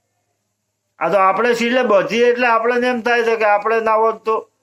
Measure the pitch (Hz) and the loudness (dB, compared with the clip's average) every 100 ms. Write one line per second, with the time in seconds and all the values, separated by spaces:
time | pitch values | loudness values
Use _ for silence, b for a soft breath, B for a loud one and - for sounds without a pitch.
0 | _ _ _ _ _ _ _ _ _ _ | _ _ _ _ _ _ _ _ _ _
1 | 165 196 190 196 240 233 233 254 233 202 | -2 2 2 0 -2 -2 -2 -2 2 0
2 | 175 220 240 240 247 226 233 247 247 247 | 0 0 0 2 0 0 0 0 -2 -2
3 | 226 240 226 226 214 208 220 226 220 220 | -2 0 0 0 0 0 0 -2 0 0
4 | 220 214 220 220 - _ | 0 -2 -4 -4 -6 _